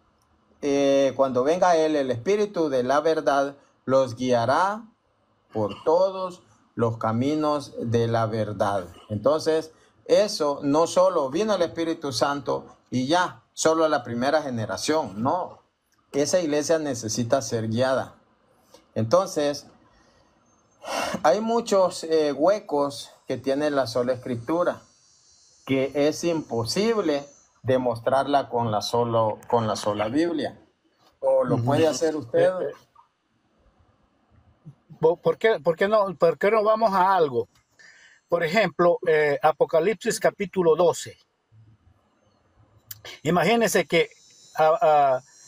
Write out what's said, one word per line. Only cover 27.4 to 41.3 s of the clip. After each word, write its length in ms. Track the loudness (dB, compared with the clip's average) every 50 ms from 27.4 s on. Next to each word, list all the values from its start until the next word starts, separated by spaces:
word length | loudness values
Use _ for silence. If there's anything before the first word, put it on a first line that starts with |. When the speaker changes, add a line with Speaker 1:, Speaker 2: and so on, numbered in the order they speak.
| _ _ _ _ -2
Speaker 1:
demostrarla 840 | 0 0 0 0 -2 -4 -2 -2 0 0 0 0 2 0 0 0 0
con 200 | -2 -4 -2 -2
la 120 | -2 -2 -4
solo, 560 | -2 -2 -2 -2 0 0 0 0 0 -2 -6 -4 -2
con 180 | 0 0 0
la 100 | 0 -4
sola 320 | -4 -4 -4 -4 -2 -4 -2
Biblia. 520 | -2 -2 -2 -2 -2 -4 -6 -8 -10 -12 _ _ _ _ _ _ _ _ _ _ _ _
¿O 240 | -2 0 2 2 2
lo 100 | 0 0
Speaker 2:
Ujú. 100 | 0 0
Speaker 1:
puede 220 | 0 2 2 2
hacer 300 | 2 2 0 -2 -2 -2
usted? 340 | -4 -6 -4 0 2 2 2 2 -2
Speaker 2:
Eh, 100 | -6 -8
eh, 40 | -10 -12 _ _ _ _ _ _ _ _ _ _ _ _ _ _ _ _ _ _ _ _ _ _ _ _ _ _ _ _ _ _ _ _ _ _ _ _ _ -20 -20 _ _ _ -6 0
¿por 380 | 2 2 2 2 0 -2 -2 2
qué, 200 | 2 0 0 2
por 160 | 0 -2 0
qué 120 | 0 0 2
no, 260 | 2 2 2 0 0
por 200 | 2 2 2 2 2
qué 120 | 0 2
no 120 | 2 2 2
vamos 300 | 2 2 2 2 2 2
a 220 | 2 4 4 4
algo? 340 | 4 2 2 0 -2 -4 -4 _ _ _ _ _ _ -20 -20 -20 _ -20 _ _ _ _ _
Por 140 | -2 -2 0
ejemplo, 540 | 0 0 0 0 0 0 2 2 2 2 2 0
eh, 320 | 2 2 2 2 2 0 2 0
Apocalipsis 760 | 0 2 2 0 0 2 2 2 0 -2 -2 -4 -4 -4 0
capítulo 540 | 0 -2 0 -2 -6 -6 -4 0 2 2 4
doce. 400 | 4 4 2 2 0 -6 -14 -16 -20 _ _